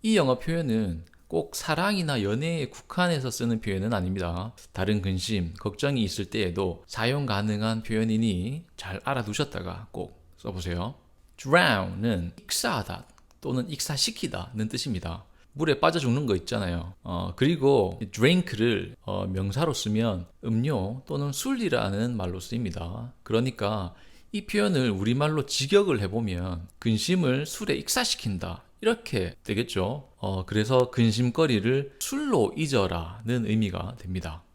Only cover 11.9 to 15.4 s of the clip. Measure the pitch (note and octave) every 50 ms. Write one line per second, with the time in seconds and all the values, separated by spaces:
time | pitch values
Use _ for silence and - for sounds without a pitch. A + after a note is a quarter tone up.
11.9 | F2+ F#2 G#2 A#2+ A2 F2+ E2+ F2 - - - - - - - B3 G3 B2 G2+ -
12.9 | F#2+ E2+ - - - _ _ _ _ _ - - C3 B2+ B2 - D#3 - - -
13.9 | D3+ C#3 - - A3+ - - C#3+ - F#2 - - B2 G#2+ G#2+ G#2+ - - - C#3+
14.9 | A2+ F2+ - E2+ E2+ F2+ - - - _